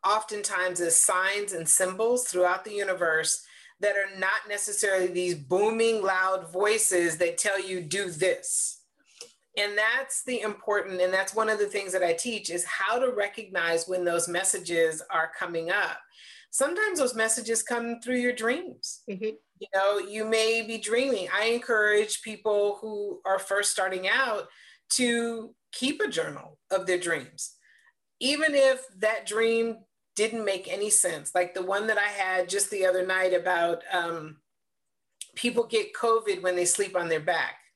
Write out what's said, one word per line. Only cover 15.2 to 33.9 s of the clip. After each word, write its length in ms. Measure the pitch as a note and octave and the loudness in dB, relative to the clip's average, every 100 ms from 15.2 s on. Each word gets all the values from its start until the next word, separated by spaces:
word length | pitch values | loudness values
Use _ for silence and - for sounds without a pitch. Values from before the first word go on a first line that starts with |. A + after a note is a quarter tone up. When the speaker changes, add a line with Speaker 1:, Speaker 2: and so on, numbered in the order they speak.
| E3 - | -2 -4
Speaker 1:
coming 320 | F3+ E3+ E3 | -4 -4 -2
up. 280 | G3 F3 - - _ - - - | -2 -2 -6 -14 _ -20 -20 -8
Sometimes 480 | - C#4 F4 G#4+ E4+ | -2 0 0 -2 0
those 160 | C4 | 0
messages 480 | A3 A3 A#3 A3 A3+ | 0 -2 -2 -2 -4
come 380 | - A#3+ A#3 A#3 | -2 -4 -4 -8
through 180 | A#3 B3 | -2 0
your 140 | B3 | 0
dreams. 680 | B3 A3+ C#4 F#4 - - - - | 0 -2 -2 -6 -12 -12 -12 -12
Speaker 2:
Mm-hmm. 280 | F#3+ G#3+ A3 _ _ | -6 -6 -8 _ _
Speaker 1:
You 100 | G3+ | -4
know, 240 | F#3+ G3 G#3 | 2 2 2
you 260 | F#3+ G#3 | -2 -6
may 380 | A3 A3+ A3 A3+ | 0 2 2 2
be 160 | A3 A3+ | -2 -6
dreaming. 500 | G#3+ A#3 C4+ A3+ F3 | -2 0 2 0 -2
I 140 | F#3+ A3 | 0 0
encourage 760 | A#3+ A#3+ A3 G#3 G#3 G#3+ - | 0 0 2 4 4 2 -4
people 560 | A3 G#3+ G#3+ G#3 G3+ G3+ | -8 -6 0 2 2 -2
who 400 | A3 G#3 G#3 F3+ | -8 -6 -6 -6
are 140 | F#3+ F#3+ | -2 -2
first 340 | F#3+ G3 G3 | 0 0 0
starting 340 | - F#3 F#3 F#3 | 0 -2 0 0
out 420 | A#3 C4 G#3+ - - - - _ | 0 0 -2 -6 -18 -20 -20 _
to 640 | - B3 A#3 A#3 A3+ A3+ _ _ | 0 2 2 -2 -6 -10 _ _
keep 280 | - C4 D4+ | -4 -4 -2
a 80 | G#4 | -2
journal 500 | E3 D#3 C#3+ - - _ | -2 -4 -8 -16 -20 _
of 160 | F#3+ F3+ | -2 0
their 120 | F3+ | -2
dreams, 560 | F3 D#3+ B2+ - - - _ _ _ _ _ _ | 0 -4 -6 -12 -14 -14 _ _ _ _ _ _
even 340 | B3 D4 D#4 | -2 2 2
if 300 | C#4+ C4+ B3+ - F#3 | 6 6 4 -4 -2
that 280 | G#3+ A3 - | 0 0 -2
dream 520 | G#3+ A3+ A3+ A3+ A3 _ _ _ - | 0 2 2 0 -4 _ _ _ -2
didn't 280 | A3 A3+ | -2 0
make 280 | G#3+ F#3+ F3 | -2 -4 -4
any 180 | F#3 G#3 | -4 2
sense. 440 | G3+ F#3 D#3 D3+ | 2 2 -2 -2
Like 200 | F3+ F3 | 0 0
the 100 | F#3 | -2
one 240 | F#3 G3 A3 | -2 -2 0
that 100 | G#3 | 0
I 80 | G#3 | 0
had 420 | G3+ F#3+ F#3 F3+ | -2 0 0 0
just 220 | G3 F#3+ | 0 -2
the 160 | G#3 F#3 | 2 2
other 180 | F#3 | 2
night 280 | F#3 F#3 F#3 | 2 2 2
about, 500 | F3+ F3 F3 E3+ E3+ - | 2 2 2 2 0 -2